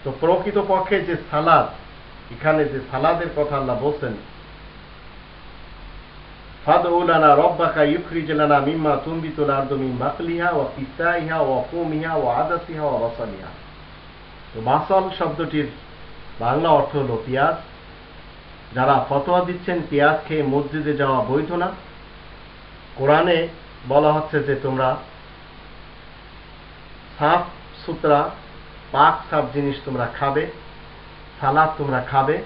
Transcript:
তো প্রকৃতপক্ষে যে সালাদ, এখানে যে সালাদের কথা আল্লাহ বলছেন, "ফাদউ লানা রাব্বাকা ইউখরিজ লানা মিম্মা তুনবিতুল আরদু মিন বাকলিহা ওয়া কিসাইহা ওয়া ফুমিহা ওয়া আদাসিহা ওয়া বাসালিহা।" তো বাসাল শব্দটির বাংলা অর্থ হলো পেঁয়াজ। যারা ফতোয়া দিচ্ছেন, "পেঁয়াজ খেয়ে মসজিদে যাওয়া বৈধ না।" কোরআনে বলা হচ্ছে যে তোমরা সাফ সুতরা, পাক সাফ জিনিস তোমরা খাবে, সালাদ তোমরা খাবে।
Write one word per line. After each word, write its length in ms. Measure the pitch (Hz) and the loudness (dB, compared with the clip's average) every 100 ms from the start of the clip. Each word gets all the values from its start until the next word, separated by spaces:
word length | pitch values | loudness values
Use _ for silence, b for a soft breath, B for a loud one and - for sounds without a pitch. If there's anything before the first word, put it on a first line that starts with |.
তো 80 | 139 123 | -8 -2
প্রকৃতপক্ষে 800 | 165 180 196 202 196 185 - 202 | 2 2 2 -2 2 0 2 -2
যে 160 | 170 165 - | -2 -6 -4
সালাদ, 360 | 151 160 269 - - - - - - - | 0 4 4 4 -8 -18 -20 -20 -20 -18
এখানে 320 | 117 147 156 | -4 0 2
যে 160 | 147 135 - | 0 -2 -6
সালাদের 360 | 135 156 170 170 147 | 0 2 0 -2 -2
কথা 200 | 147 139 | -2 -2
আল্লাহ 220 | 127 123 | -2 -2
বলছেন, 340 | 139 147 123 104 - - - - - - - - - - - - - - - - - - - - - - - - | -2 -2 -6 -8 -14 -20 -20 -20 -20 -20 -20 -20 -20 -20 -20 -20 -20 -18 -18 -18 -16 -18 -18 -20 -20 -20 -20 -6
"ফাদউ 420 | - 175 175 170 170 | 4 4 4 2 4
লানা 300 | 160 156 143 | 6 8 8
রাব্বাকা 480 | 165 - 165 160 | 6 4 0 4
ইউখরিজ 460 | 147 170 - 165 151 | 2 2 -2 -4 -2
লানা 280 | 151 147 143 | 0 4 4
মিম্মা 380 | 139 160 151 143 | 2 0 0 0
তুনবিতুল 460 | 160 165 156 156 143 | -2 -6 -6 -2 0
আরদু 260 | 139 135 135 | 0 -2 -4
মিন 200 | 131 123 | -4 -2
বাকলিহা 540 | 135 - 170 170 175 | -4 -4 -4 -2 0
ওয়া 140 | 156 135 - | 0 -4 -6
কিসাইহা 640 | 135 - 170 170 156 160 | -12 -2 -2 0 -2 -2
ওয়া 240 | 135 127 - | 0 0 -2
ফুমিহা 440 | 170 160 151 160 | -6 -4 -4 -2
ওয়া 220 | 156 127 135 | -2 0 0
আদাসিহা 460 | 160 170 - 156 | 0 -4 -6 -4
ওয়া 160 | 151 120 | -2 -2
বাসালিহা।" 500 | 117 117 110 95 92 - - - - - - - - - - | -4 -6 -10 -10 -14 -16 -20 -20 -20 -20 -20 -20 -20 -20 -14
তো 60 | 113 | -6
বাসাল 500 | 117 151 - 190 185 - | 0 0 2 2 2 -4
শব্দটির 480 | 165 147 151 151 131 - - - - - - - | -4 -2 -2 -2 -4 -8 -18 -18 -18 -18 -16 -4
বাংলা 280 | 117 143 165 | 0 2 4
অর্থ 280 | 147 - 147 | 4 4 -2
হলো 260 | 123 110 123 | -2 -4 -2
পেঁয়াজ। 280 | 127 156 - - - - - - - - - - - - | 2 2 0 -10 -20 -20 -20 -20 -20 -20 -20 -20 -20 -10
যারা 320 | 123 135 139 - | 0 4 4 2
ফতোয়া 360 | 139 175 180 | 0 2 2
দিচ্ছেন, 360 | 175 180 - 175 151 | 2 -4 -4 -4 0
"পেঁয়াজ 380 | 143 147 156 - | 4 4 4 -2
খেয়ে 140 | 156 | -2
মসজিদে 540 | 135 139 143 156 151 139 | 0 0 -2 -4 -2 0
যাওয়া 280 | 139 127 | 2 0
বৈধ 280 | 120 143 160 | 0 -2 0
না।" 200 | 175 180 - - - - - - - - - - - - | -2 -4 -6 -18 -20 -20 -20 -20 -20 -20 -20 -20 -20 -18
কোরআনে 540 | - 135 156 175 165 165 - - - 123 | -2 4 4 4 2 0 -8 -20 -16 2
বলা 240 | 143 151 | 4 4
হচ্ছে 300 | 151 - 151 | 2 0 -2
যে 120 | 139 | 0
তোমরা 420 | 135 131 131 131 127 - - - - - - - - - - - - - - - - - - - - - - | -2 -2 0 0 -2 -8 -20 -20 -20 -20 -20 -20 -20 -20 -20 -20 -20 -20 -20 -20 -20 -20 -20 -20 -20 -18 0
সাফ 220 | 147 175 - - - - - | 2 2 0 -12 -18 -14 -10
সুতরা, 440 | 160 156 147 151 - - - - - - | -2 4 4 2 -6 -18 -20 -20 -20 -4
পাক 380 | 135 156 - - | 4 4 4 -2
সাফ 140 | 156 127 | -2 -2
জিনিস 220 | 143 143 135 | -2 -4 -4
তোমরা 220 | 143 123 113 | -8 -6 -6
খাবে, 400 | - 139 143 165 - - - - - - - - - | -2 -2 0 -2 -10 -18 -20 -20 -20 -20 -20 -20 -4
সালাদ 280 | 160 151 156 - | 0 4 2 0
তোমরা 220 | 135 127 | -2 -2
খাবে। 420 | 123 135 147 170 | 0 0 2 0